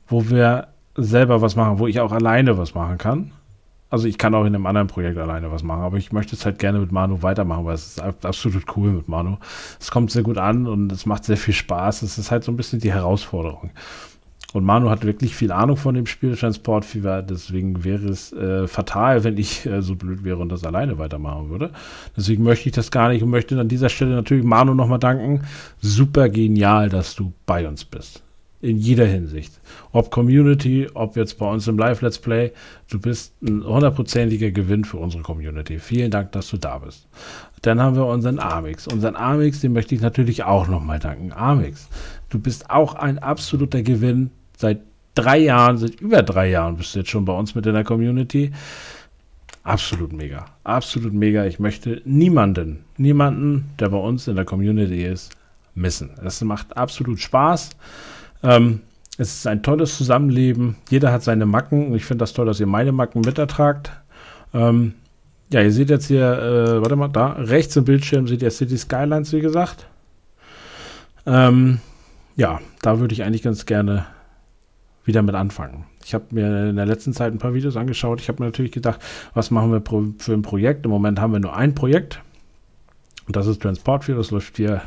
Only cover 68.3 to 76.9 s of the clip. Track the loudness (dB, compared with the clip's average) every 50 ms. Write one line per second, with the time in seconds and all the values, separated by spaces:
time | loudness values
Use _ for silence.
68.3 | 0 0 0 -2 -2 -2 -2 -2 -2 -4 -4 -4 -4 -2 0 0 0 -2 -2 -2
69.3 | -2 0 0 0 0 0 0 -2 -4 -12 -20 -20 -20 -20 _ _ _ _ _ _
70.3 | _ _ _ -20 -20 -20 -20 -20 -20 -20 -20 -20 -20 -20 -20 -20 -20 -8 -2 2
71.3 | 6 6 8 8 8 8 6 6 4 2 -2 -8 -20 -20 _ -20 -20 -20 -20 _
72.3 | _ 0 0 0 0 -4 -10 -16 -10 -2 0 2 2 2 2 0 -2 -2 -2 -2
73.3 | -2 -2 -2 -2 -4 -4 -2 -2 0 2 2 2 0 0 -2 -6 -12 -20 -20 _
74.3 | _ _ _ _ _ _ _ _ _ _ _ _ _ _ _ 0 2 2 2 2
75.3 | 2 0 -2 -4 -4 -8 -12 -12 -14 -16 -18 -20 _ _ -10 -8 -8 -8 -6 -4
76.3 | -2 -2 0 0 0 0 0 0 0 0 0 0